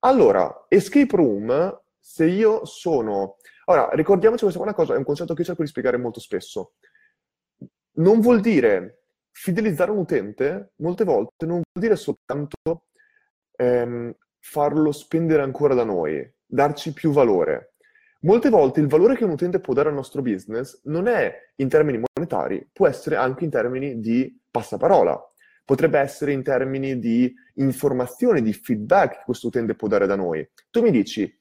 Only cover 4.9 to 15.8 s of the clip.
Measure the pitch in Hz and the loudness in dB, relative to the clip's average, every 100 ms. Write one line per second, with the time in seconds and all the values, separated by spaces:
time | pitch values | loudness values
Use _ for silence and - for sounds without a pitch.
4.9 | 123 135 147 170 170 175 170 151 - 127 | 0 -2 -6 -6 -6 -6 -4 -6 -4 -2
5.9 | 123 123 113 - 95 - - 90 _ _ | -2 -4 -10 -8 -10 -8 -12 -12 _ _
6.9 | _ _ _ _ _ _ _ - _ _ | _ _ _ _ _ _ _ -20 _ _
7.9 | - 170 226 226 240 208 185 117 98 92 | 0 4 4 4 4 4 2 2 0 -4
8.9 | _ _ _ _ - - 180 214 156 180 | _ _ _ _ -12 -6 -2 -2 0 -2
9.9 | 208 175 147 101 104 135 185 196 _ 156 | -2 -2 -4 -4 -4 -4 -4 -12 _ -8
10.9 | 175 202 123 113 _ 160 175 165 - 220 | -2 0 0 -2 _ -6 -6 -6 -6 -2
11.9 | 185 - 131 _ 143 147 - - 165 _ | -2 -2 -10 _ -8 -8 -8 -8 -8 _
12.9 | _ _ _ _ _ _ _ 123 123 120 | _ _ _ _ _ _ _ 0 0 -2
13.9 | 120 120 - _ _ - - 147 143 151 | -6 -10 -12 _ _ -10 -2 0 2 0
14.9 | 147 - 165 165 156 135 131 147 127 | 0 -4 -2 2 2 0 0 0 2